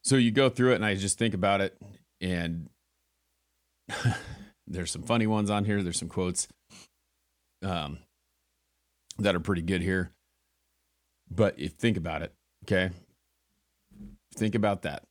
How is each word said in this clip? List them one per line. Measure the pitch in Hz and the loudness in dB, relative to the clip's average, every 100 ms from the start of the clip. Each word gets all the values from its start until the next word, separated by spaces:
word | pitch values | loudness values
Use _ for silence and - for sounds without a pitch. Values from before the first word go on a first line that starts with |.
so | - 135 | 4 4
you | 117 | 6
go | 110 135 | 6 4
through | - 127 | 4 4
it, | 113 | 4
and | 107 | 2
I | 98 | 0
just | 98 - | -2 0
think | 117 95 | 0 2
about | 98 98 | 2 2
it, | 98 - 101 - _ _ | 0 -4 -20 -20 _ _
and | 92 87 85 85 78 _ _ _ _ _ _ _ _ _ _ _ - | -4 -2 -4 -6 -10 _ _ _ _ _ _ _ _ _ _ _ -12
<laughs> | - 123 - - - - _ - | -2 -2 -2 -8 -16 -18 _ -10
there's | 87 87 | -8 -6
some | - | -8
funny | 87 117 110 | 0 2 2
ones | 110 104 | 2 0
on | 104 | 0
here. | 101 101 | 0 0
There's | 90 85 | -2 -4
some | 85 | -6
quotes, | - 90 90 - _ _ - - _ _ _ _ _ _ _ | -4 -2 -4 -8 _ _ -20 -20 _ _ _ _ _ _ _
um, | 98 87 71 76 _ _ _ _ _ _ _ _ _ _ _ - | -6 -4 -4 -10 _ _ _ _ _ _ _ _ _ _ _ -2
that | 101 87 | 0 0
are | |
pretty | 80 90 | 0 -2
good | 82 95 | 0 0
here. | 90 95 90 _ _ _ _ _ _ _ _ _ _ _ _ | 0 0 -2 _ _ _ _ _ _ _ _ _ _ _ _
But | 87 104 - | 2 2 2
if, | 71 | -8
think | - 117 92 | -2 0 0
about | 82 76 | -2 -6
it, | 76 _ _ _ - | -8 _ _ _ -2
okay? | 98 92 87 _ _ _ _ _ _ _ _ _ - - - _ - | 0 0 -4 _ _ _ _ _ _ _ _ _ -20 -20 -20 _ -2
Think | 110 110 | 0 2
about | 104 98 | 0 0
that. | 85 67 _ | -4 -8 _